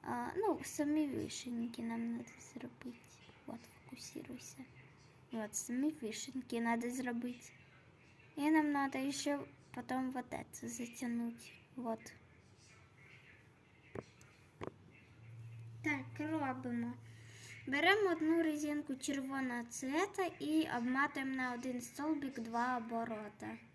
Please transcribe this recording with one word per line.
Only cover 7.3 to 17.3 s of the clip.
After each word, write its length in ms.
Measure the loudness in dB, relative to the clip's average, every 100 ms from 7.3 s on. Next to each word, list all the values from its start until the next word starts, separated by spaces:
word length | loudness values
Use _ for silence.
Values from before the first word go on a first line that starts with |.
| -6 -14 -20 -20 -20 -20 -20 -20 -20 -14 0
І 160 | 6
нам 200 | 8 6
надо 400 | 4 2 2 0
ще 280 | 0 0 0 -2 -14 -12 -10
потім 360 | -2 0 0
вот 140 | -4 -6
это 340 | -8 -8 -10 -8
затягнути. 840 | -6 -8 -4 -2 0 -2 -6 -14 -18 -16 -8
Вот. 240 | -4 -4 -6 -16 -20 -20 -20 -20 -20 -20 -20 -20 -20 -20 -20 -20 -20 -20 -20 -20 -10 -10 -10 -20 -20 -20 -20 -10 -10 -10 -20 -20 -20 -20 -16 -14 -14 -12 -12 -4
Так, 240 | -2 -2 -4 -4
робимо. 760 | 0 2 2 0 -2 -2 -2 -6 -12 -18 -18